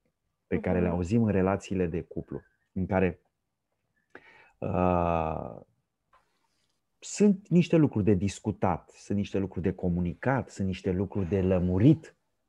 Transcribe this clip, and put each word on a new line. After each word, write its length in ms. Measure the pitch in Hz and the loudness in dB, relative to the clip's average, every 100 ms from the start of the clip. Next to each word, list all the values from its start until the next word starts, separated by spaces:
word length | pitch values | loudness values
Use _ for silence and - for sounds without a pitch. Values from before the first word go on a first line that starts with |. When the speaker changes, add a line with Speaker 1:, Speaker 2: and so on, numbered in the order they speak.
| _ _ _ _ - | _ _ _ _ -6
Speaker 1:
pe 120 | 87 | -4
care 200 | 92 90 | -2 0
le 60 | 90 | 0
Speaker 2:
Mhm. 80 | 87 | -2
Speaker 1:
auzim 280 | 87 117 | 0 0
în 80 | 110 | 2
relațiile 540 | 95 92 98 - 95 87 | 2 2 0 -4 -4 -2
de 140 | 82 | -4
cuplu, 400 | - 82 - 73 - _ _ | -8 -12 -10 -14 -14 _ _
în 140 | 95 92 | -8 -2
care, 340 | 92 92 82 _ _ _ _ _ _ _ _ _ - - - - - | 0 0 -2 _ _ _ _ _ _ _ _ _ -20 -20 -20 -20 -10
uh, 1000 | 101 90 90 87 85 85 80 78 67 52 - _ _ _ _ _ _ _ _ _ _ _ _ _ | -4 0 2 2 0 0 -2 -6 -10 -14 -20 _ _ _ _ _ _ _ _ _ _ _ _ _
sunt 480 | - - 208 190 - | -14 2 2 2 2
niște 280 | 175 - 165 | 2 4 4
lucruri 300 | 147 110 95 | 4 2 2
de 80 | |
discutat, 760 | 95 98 - 107 95 98 80 - | 2 2 -4 -6 -2 -2 -2 -6
sunt 280 | - - 101 | -20 -6 -4
niște 200 | 98 101 | -2 -4
lucruri 280 | 95 - 92 | -4 -4 -4
de 80 | |
comunicat, 760 | - 90 87 87 78 123 131 95 | -2 -2 -2 -2 -4 -2 -2 -4
sunt 180 | - 95 | -6 -4
niște 240 | 92 98 | -4 -4
lucruri 380 | 90 98 104 87 | -2 -4 -4 -2
de 120 | 98 | 0
lămurit, 720 | 92 92 90 92 131 156 - _ _ _ | 2 2 0 4 6 4 0 _ _ _